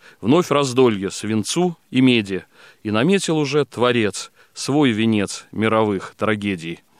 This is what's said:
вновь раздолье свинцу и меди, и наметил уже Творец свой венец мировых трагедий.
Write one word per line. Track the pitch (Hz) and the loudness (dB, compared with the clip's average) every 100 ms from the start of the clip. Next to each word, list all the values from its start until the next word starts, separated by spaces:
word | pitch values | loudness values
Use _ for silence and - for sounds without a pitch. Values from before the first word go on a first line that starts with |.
| - - | -20 -8
вновь | 98 160 175 | 2 2 2
раздолье | 143 139 123 127 104 95 | 0 0 4 4 2 -4
свинцу | - 104 110 101 170 180 165 - | -6 -4 -2 -2 0 -2 -2 -6
и | 127 | 2
меди, | 131 120 98 92 - _ - _ | 4 2 0 -6 -10 _ -20 _
и | 107 | -4
наметил | 107 147 196 - 156 | 0 2 0 0 -2
уже | 147 147 | 0 -2
Творец | 143 - 123 120 104 - - _ _ | -2 0 2 2 0 -2 -12 _ _
свой | - - 143 139 | -12 -2 2 2
венец | 107 113 110 95 - - | 2 0 0 -2 -6 -12
мировых | - 110 110 110 95 - - | -4 0 2 2 -2 -6 -6
трагедий. | 107 107 101 92 82 82 _ _ | -4 -2 -4 -6 -8 -14 _ _